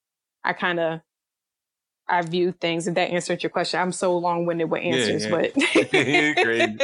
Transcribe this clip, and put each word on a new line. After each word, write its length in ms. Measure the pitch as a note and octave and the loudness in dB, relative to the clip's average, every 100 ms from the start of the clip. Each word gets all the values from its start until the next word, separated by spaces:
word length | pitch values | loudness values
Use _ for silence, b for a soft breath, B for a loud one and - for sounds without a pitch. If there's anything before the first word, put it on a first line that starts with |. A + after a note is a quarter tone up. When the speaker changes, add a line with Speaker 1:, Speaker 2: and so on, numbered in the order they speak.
| _ _ _ _ | _ _ _ _
Speaker 1:
I 100 | - | -6
kinda, 500 | F#3 F#3 E3+ E3 E3 _ _ _ _ _ _ _ _ _ _ - | -2 -2 0 -2 -4 _ _ _ _ _ _ _ _ _ _ -2
I 140 | F3+ | -2
view 300 | E3+ F3+ F3+ | 0 0 0
things. 360 | F3 E3+ E3 F3 | 0 -2 -2 -2
If 80 | F3 | 0
that 160 | F3 | 0
answered 320 | F3 - E3+ | -2 -2 -4
your 60 | E3 | -2
question, 300 | F#3 E3+ E3 | -2 -2 -2
I'm 120 | F#3 | -2
so 240 | F3 F#3 F3 | 0 0 0
long-winded 520 | F3 E3+ E3+ E3+ E3 | 0 0 0 -2 -2
with 140 | - F3 | -2 0
Speaker 2:
Yeah, 200 | C3 A2 | 0 0
Speaker 1:
answers, 200 | - - | 0 0
Speaker 2:
yeah. 0 | |
Speaker 1:
but 260 | E3 - C#4 | 0 0 0
Speaker 2:
<laughs> 360 | D#4+ - - | 2 2 2
You're 440 | G4 B2+ D3+ D3+ D3+ | 2 2 2 2 2
great. 460 | A2+ A#2 A2+ G#2+ | 2 2 0 0